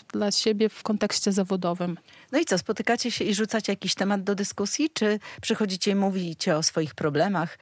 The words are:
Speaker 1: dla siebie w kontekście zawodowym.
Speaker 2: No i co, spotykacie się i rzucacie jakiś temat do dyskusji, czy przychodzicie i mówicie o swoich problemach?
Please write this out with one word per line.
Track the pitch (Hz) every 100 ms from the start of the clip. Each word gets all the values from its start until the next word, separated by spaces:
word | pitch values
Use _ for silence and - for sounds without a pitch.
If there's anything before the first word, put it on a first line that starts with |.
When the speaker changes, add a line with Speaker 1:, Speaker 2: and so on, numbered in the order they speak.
| -
Speaker 1:
dla | 208 208
siebie | - - 208 214
w | -
kontekście | - 208 208 - 214
zawodowym. | 196 185 190 180 175 175 170 - - -
Speaker 2:
No | 269
i |
co, | 339 180
spotykacie | - 214 233 240 247
się | -
i | -
rzucacie | 196 214 226 208
jakiś | 196 185
temat | - 190 202
do | 190
dyskusji, | 196 202 - 202 - 302
czy | - 214 208 - -
przychodzicie | - 226 208 185 -
i |
mówicie | 202 196 190 175 160 - 156
o |
swoich | 160 - 156
problemach? | - 156 147 180 185 165 -